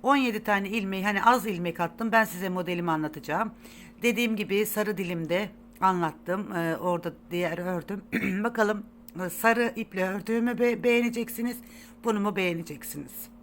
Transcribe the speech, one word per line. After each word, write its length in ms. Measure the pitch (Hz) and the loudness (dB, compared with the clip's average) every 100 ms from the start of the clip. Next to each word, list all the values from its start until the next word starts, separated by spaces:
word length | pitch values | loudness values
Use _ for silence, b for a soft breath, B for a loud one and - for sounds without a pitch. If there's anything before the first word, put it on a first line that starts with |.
On 120 | 247 277 | 4 4
yedi 280 | 254 214 | 4 0
tane 260 | 214 202 196 | 0 0 2
ilmeği, 340 | 220 190 190 | -2 -2 -2
hani 200 | 196 202 | 0 4
az 240 | 233 254 220 | 4 4 2
ilmek 320 | 180 175 170 | -2 -4 -2
attım. 320 | 170 - 226 | -4 -2 2
Ben 120 | 226 | 4
size 260 | 220 180 190 | 4 0 -2
modelimi 420 | 180 175 175 175 | -2 -2 -2 0
anlatacağım. 600 | 156 151 - - 160 220 - B B B B | 0 -2 -6 -4 -2 -2 -6 B B B B
Dediğim 340 | 233 226 233 214 | 0 2 0 0
gibi 300 | 208 196 208 | 0 0 2
sarı 320 | 208 208 190 | 0 -2 -2
dilimde 520 | 175 170 160 175 208 - - - | -2 -4 0 0 -2 -10 -20 2
anlattım. 760 | 190 180 165 - - 185 196 185 | 2 4 0 -2 -4 -2 -2 -2
Ee, 220 | 165 160 | 0 0
orada 360 | 180 175 170 160 - | 0 0 -2 -10 -6
diğer 260 | 175 175 170 | -2 -2 -2
ördüm. 460 | 180 180 - 202 - | -4 -4 -4 -10 -4
<clears throat> 300 | - 196 190 | -4 -2 0
Bakalım, 420 | 226 233 208 214 - - - 175 180 | -2 2 0 0 -6 -18 -16 -8 -6
e, 40 | |
sarı 440 | - 226 233 233 233 | 2 4 4 2 -2
iple 320 | 220 185 185 | -6 -2 -2
ördüğümü 520 | 196 - 226 240 240 | -2 -2 0 0 2
be-, 240 | 240 233 | 2 2
beğeneceksiniz. 760 | 240 240 240 240 233 - 240 247 B B B B | 4 4 2 -2 -6 -4 -6 -6 B B B B
Bunu 160 | 233 214 | 0 2
mu 160 | 202 185 | 2 0
beğeneceksiniz? 920 | 185 170 165 143 - 147 - - - - | 0 -2 -6 -12 -10 -12 -12 -14 -16 -20